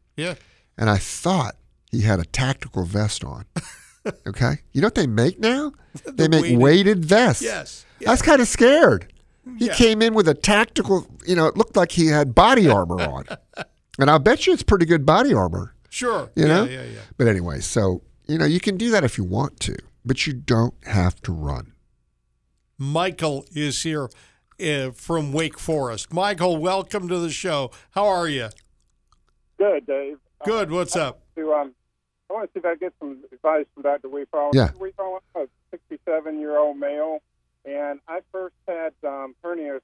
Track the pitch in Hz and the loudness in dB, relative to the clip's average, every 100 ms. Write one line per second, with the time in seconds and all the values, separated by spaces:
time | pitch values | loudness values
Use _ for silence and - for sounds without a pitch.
0 | _ - 165 - _ _ _ - 110 98 | _ -10 -8 -10 _ _ _ -2 0 0
1 | - - 170 185 117 - _ _ _ 123 | -2 -4 -2 0 -2 -8 _ _ _ 0
2 | 104 95 85 - 131 135 - - 87 98 | 2 0 -2 -4 -4 -4 -8 -8 -4 -2
3 | 107 - 67 69 - - - - - _ | -4 -6 -10 -14 -12 -12 -12 -16 -20 _
4 | 214 - - - 220 147 - 123 208 247 | -10 -10 -8 -2 -2 -2 -6 -2 0 0
5 | 143 107 131 185 220 262 302 - _ - | 0 2 0 0 0 0 -4 -10 _ -18
6 | - 269 160 160 170 120 135 175 202 202 | -8 0 4 4 4 4 6 6 4 2
7 | 156 202 240 - 113 98 73 - - - | 4 4 4 2 -2 -6 -10 -18 -20 -6
8 | - 254 - 285 233 - 240 294 262 101 | 0 2 4 4 4 4 6 8 6 4
9 | - - _ _ - 240 233 156 226 214 | -2 -20 _ _ -16 -4 0 4 4 6
10 | 226 220 165 143 - 208 220 - 190 190 | 4 4 4 2 2 2 2 -2 0 0
11 | - - - 180 160 - 226 - 175 - | -2 -8 -2 2 2 2 2 2 2 2
12 | 160 151 143 120 208 254 170 101 87 90 | 2 2 2 6 6 6 6 4 2 -2
13 | 90 67 67 - _ - - _ _ - | -4 -6 -12 -16 _ -16 -16 _ _ 0
14 | 139 156 139 - - 330 - 196 165 165 | 4 6 4 2 2 2 4 2 4 2
15 | 139 170 277 127 90 90 90 - _ - | 4 4 4 2 0 -4 -8 -14 _ -8
16 | 247 202 135 - 156 170 240 131 123 110 | -6 -6 -4 0 4 4 0 -6 -14 -16
17 | 104 - 120 95 87 69 - 117 98 90 | -10 0 2 2 -2 -6 -4 0 0 -2
18 | - _ - 160 151 180 - 185 233 214 | -8 _ -6 -2 0 0 -2 -2 0 2
19 | 139 - 90 101 139 - - - - _ | 0 -2 -4 -4 -4 -6 -10 -10 -14 _
20 | - 135 - 127 - 113 120 - - 104 | -4 -4 -4 -6 0 2 0 -4 -4 0
21 | 90 - - 82 73 67 - _ _ _ | 0 -2 -6 -6 -6 -8 -10 _ _ _
22 | _ _ _ _ _ _ _ - 135 156 | _ _ _ _ _ _ _ -10 -4 -2
23 | 185 - 160 139 - 151 147 131 165 156 | -2 -2 -4 -4 -8 -6 -6 -4 -6 -6
24 | 131 - _ _ _ - 170 143 131 120 | -8 -12 _ _ _ -8 -4 -4 -4 -8
25 | - 165 147 147 160 - - 156 127 110 | -6 -4 -2 -4 -4 -6 -4 -4 -4 -6
26 | - 165 196 190 180 165 170 190 185 208 | -8 -4 -4 0 -2 0 -2 -2 -4 -8
27 | 180 180 170 139 185 147 127 - _ - | -4 -4 -4 -6 -4 -4 -6 -12 _ -2
28 | 208 180 170 139 110 - _ _ _ _ | 0 0 -2 -4 -8 -14 _ _ _ _
29 | _ _ _ _ _ - 202 160 240 139 | _ _ _ _ _ -2 0 0 -4 -6
30 | 139 147 _ _ - 220 180 170 175 175 | -6 -12 _ _ -4 -2 -2 -4 -4 -2
31 | 143 - _ - 156 151 139 - _ _ | -4 -6 _ -8 -2 -2 -2 -12 _ _
32 | _ _ - 208 202 190 175 165 180 - | _ _ -12 -10 -10 -6 -6 -4 -8 -10
33 | 147 135 139 127 156 156 143 - 143 143 | -14 -16 -20 -6 -2 -2 -4 -6 -4 -4
34 | 135 143 139 156 147 135 110 - 190 - | -6 -12 -8 -4 0 2 2 -2 -12 -10
35 | 190 185 - 170 135 _ _ 175 _ 151 | -10 -12 -12 -10 -10 _ _ -20 _ -12
36 | - 160 156 156 151 147 147 139 143 147 | -4 -4 -4 -8 -4 0 0 -2 -6 -6
37 | 156 156 - _ _ _ 139 143 143 139 | -6 -8 -12 _ _ _ -12 -8 -8 -10
38 | - 170 - 185 185 - - 170 160 - | -12 -14 -12 -12 -12 -12 -10 -8 -8 -8
39 | 147 139 135 127 175 170 147 135 | -10 -10 -12 -12 -10 -8 -8 -10